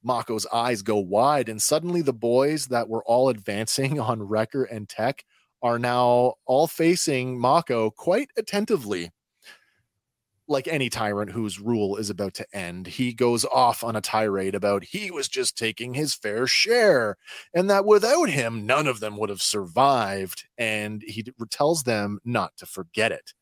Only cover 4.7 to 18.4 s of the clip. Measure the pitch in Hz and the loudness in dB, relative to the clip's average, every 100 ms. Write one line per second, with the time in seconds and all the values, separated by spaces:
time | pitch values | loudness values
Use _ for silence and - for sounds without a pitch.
4.7 | 113 104 - 113 139 - _ _ _ 120 | -4 -12 -4 -4 -4 -12 _ _ _ -2
5.7 | 117 123 123 123 123 123 - - 127 160 | 0 0 2 4 6 4 0 0 2 2
6.7 | - 165 175 - 135 127 127 123 156 - | 2 2 2 2 0 -2 0 2 2 2
7.7 | 120 110 - - 190 285 - 220 202 214 | 0 0 -2 0 0 0 -6 -4 -2 0
8.7 | 196 110 98 85 _ _ _ - - _ | -2 -2 -6 -6 _ _ _ -20 -20 _
9.7 | _ _ _ _ _ _ _ - 143 131 | _ _ _ _ _ _ _ -4 -2 0
10.7 | 156 127 - 107 101 104 92 110 92 104 | -2 -2 -2 -2 -2 -4 -4 -6 -6 -2
11.7 | 117 101 101 104 95 98 - - 101 90 | 0 0 -2 -6 -4 -6 -6 -12 -10 -10
12.7 | 87 90 - 123 117 123 120 - 127 123 | -10 -12 -4 -4 2 2 2 0 4 4
13.7 | 113 117 113 - 110 110 98 95 98 101 | 2 -4 -4 -2 -2 0 -2 -2 -2 0
14.7 | 101 - 202 208 170 - - 123 - 113 | 0 -2 -10 -8 -6 -6 -4 -4 -2 -6
15.7 | 110 123 127 147 - 107 104 127 - 202 | -4 -8 -4 -4 -4 -4 -2 0 2 2
16.7 | 240 220 147 110 101 - - - 170 190 | 4 6 4 2 -4 -12 -20 -6 -2 2
17.7 | 196 202 208 220 302 302 143 | 4 6 6 6 4 4 2